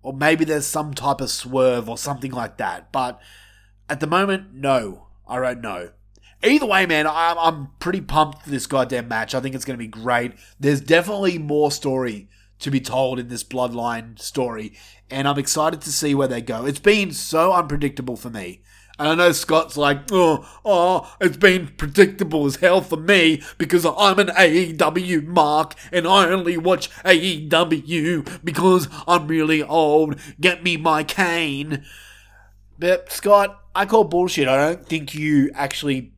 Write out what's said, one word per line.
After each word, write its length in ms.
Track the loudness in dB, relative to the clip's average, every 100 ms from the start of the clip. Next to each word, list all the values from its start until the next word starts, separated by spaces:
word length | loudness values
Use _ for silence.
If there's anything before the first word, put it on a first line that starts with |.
Or 120 | -12
maybe 300 | 0 2 2
there's 220 | 0 -2 -2
some 280 | -4 -6
type 280 | -4 -4 -2
of 80 | -4
swerve 580 | -6 -4 2 2 2 -4
or 100 | -8
something 340 | -8 -6 -8
like 260 | -8 -10 -6
that. 340 | -6 -6 -6
But 280 | -4 -4 -6 -20 -20 -20 _ _ _ -10
at 120 | -6
the 80 | 0
moment, 460 | 0 2 -2 -6
no. 540 | -6 0 0 0 -12 -20 -20 -8
I 100 | -4
wrote 220 | -4 -4
no. 320 | -8 -10 -12 _ _ _ _ _
Either 220 | 2 2 2
way, 200 | 0 2
man, 200 | 0 0
I'm, 320 | 0 0 2
I'm 320 | 0 -2 -14 -8
pretty 220 | -4 -4
pumped 420 | -2 0 0 -4
for 60 | -8
this 180 | -8 -2
goddamn 400 | -2 0 -4 -4
match. 280 | -6 -4 -4
I 40 |
think 140 | -4
it's 120 | -8 -8
gonna 120 | -10
be 100 | -12
great. 460 | -8 -2 -2 -2 -10 -20 _
There's 220 | 0 0
definitely 560 | 2 2 2 -2 -2 -2
more 340 | -2 0 0
story 580 | -2 -4 -4 -4 -8 -16 _ _ _
to 120 | -4
be 80 | -4
told 400 | -2 -2 -2 -4
in 80 | -8
this 160 | -12
Bloodline 760 | -8 -4 -4 -4 -6 -6 -12 -16
story. 540 | -10 -6 -4 -6 -12 -16 -20 -20 _
And 180 | -4 -2
I'm 100 | -2
excited 440 | -2 0 0 -2
to 100 | -8
see 240 | -4 0 0
where 120 | 0
they 140 | -2
go. 240 | -6 -6 -6
It's 140 | 0
been 320 | 2 4 0
so 420 | -6 -4 2 4
unpredictable 640 | 2 0 -2 -4 -4 -8 -10
for 120 | -10
me. 320 | -10 -10 -14 _ -20 _ -6
And 100 | -2
I 60 | 4
know 160 | 4
Scott's 460 | 4 2 2 2 0
like, 340 | 0 0 0
"Oh, 360 | 4 4 2 -4 -8 2
oh, 500 | 4 4 0 -4 -2
it's 160 | -2 4
been 300 | 4 4 -2 -8
predictable 720 | -2 2 0 0 -4 0 -2
as 80 | 2
hell 260 | 2 2
for 160 | 0 -6
me 460 | 2 4 4 0 -6 -8
because 260 | 0 2 0
I'm 320 | 2 2 4
an 140 | 0 4
A 160 | 4
E 220 | 4 0
W 480 | 0 0 0 -2 -2
mark 540 | 0 2 4 2 0 -8 -6
and 160 | -4 4
I 220 | 4 4
only 280 | 2 -2 0
watch 320 | 0 0 -2 -4 2
A 80 |
E 340 | 4 4 -4 0
W 760 | 0 2 -2 -2 -2 0 -2 -6 -10
because 460 | -6 2 4 4 2 -8 0
I'm 200 | 0 2
really 340 | -2 0 0
old. 580 | 0 2 4 4 2 -4 -12 0
Get 220 | 0 0
me 140 | -4 -2
my 260 | 0 0
cane." 840 | -2 -2 0 0 -2 -6 -6 -8 -10 -20 -20 -20 _ -20 -20 -20 _ -4
But, 320 | 0 0 -2
Scott, 480 | -6 4 6 4 -4 -10 -4
I 100 | 2
call 180 | 2
bullshit. 440 | 2 2 0 0 2
I 100 | 2
don't 280 | 2 -2 -6
think 280 | -6 -6
you 380 | -6 2 2 2
actually 600 | -2 -6 -4 -4 -4 -8